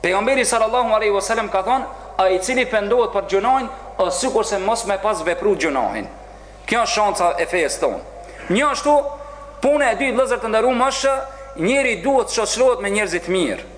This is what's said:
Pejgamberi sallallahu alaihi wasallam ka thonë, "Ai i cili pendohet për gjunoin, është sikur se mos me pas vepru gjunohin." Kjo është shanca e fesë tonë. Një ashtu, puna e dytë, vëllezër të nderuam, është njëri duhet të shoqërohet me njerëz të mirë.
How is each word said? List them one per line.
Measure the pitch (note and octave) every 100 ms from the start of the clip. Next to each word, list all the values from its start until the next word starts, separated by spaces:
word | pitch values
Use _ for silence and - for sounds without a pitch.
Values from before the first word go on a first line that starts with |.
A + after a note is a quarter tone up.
Pejgamberi | - F#3+ A3 C4+
sallallahu | A#3 A#3 A3 B3 A#3
alaihi | A3 G#3+
wasallam | G3+ G3 A3+ G#3+
ka | F#3+
thonë, | G3 C4 - - - -
"Ai | F#3+
i | F#3
cili | F#3 B3+ B3
pendohet | A3 G3+ B3 A#3
për | G3+ G3
gjunoin, | G3 A3+ C4 A#3 - - -
është | F#3 -
sikur | B3+ A3+
se | A3 G3+
mos | F#3+ A3+ G3+
me | G3
pas | G#3+ G3+
vepru | D#3+ F3 G#3 F#3
gjunohin." | D#3 C3+ G#2+ G#2+ G2 - - - - - -
Kjo | A#3
është | A3
shanca | G#3+ G#3 - F3 E3+
e | E3
fesë | F3+ D3 -
tonë. | C#3 F#2+ - - - - -
Një | F#3+ D4
ashtu, | C4 D4 D4 C#4+ - - - - -
puna | C4+ D4 C4+
e | G#3
dytë, | C#4 A#3
vëllezër | C4 B3
të | A3+
nderuam, | A3 A#3+ A#3+
është | C4 C4 C4+ C4+ C4+ - - -
njëri | F3 C#4 B3+ F#3+
duhet | G#3 C4+ A3
të |
shoqërohet | - G#3 A3 B3+ G#3+
me | G3+
njerëz | G#3 G3+
të | E3+ E3+
mirë. | F#3 D3 F#2 -